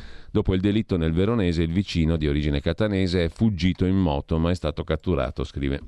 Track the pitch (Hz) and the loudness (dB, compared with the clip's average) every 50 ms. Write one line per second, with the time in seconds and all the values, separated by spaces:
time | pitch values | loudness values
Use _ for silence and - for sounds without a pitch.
0 | - - - - - - - 107 104 - 95 92 92 104 101 110 104 - 98 87 | -10 -12 -14 -16 -10 -4 -2 0 2 2 2 2 2 2 2 2 0 0 0 0
1 | 80 80 82 87 95 104 120 117 95 87 85 80 85 82 82 95 101 - - 90 | 0 0 0 2 0 2 2 0 0 2 2 2 0 0 0 -2 -2 0 0 0
2 | 80 78 82 80 76 73 71 73 73 76 71 71 - 82 82 - 110 107 101 95 | 2 2 2 2 0 0 0 0 0 0 0 0 0 -2 -2 0 -2 0 0 0
3 | 95 90 85 92 85 82 - - 113 113 104 80 85 92 87 - 92 90 92 98 | 0 0 2 0 0 0 0 0 0 0 2 2 2 0 2 2 2 2 2 2
4 | 92 82 71 71 69 - 82 80 82 85 90 - - 76 73 - 78 - 78 76 | 2 2 0 -2 -2 -2 0 0 2 0 0 0 -2 -4 -4 -4 -4 -4 -4 -2
5 | - 92 87 69 64 64 - - 65 - - 69 69 67 69 71 - | -2 0 0 0 0 -2 -4 -6 -8 -6 -6 -4 -4 -2 -4 -4 -6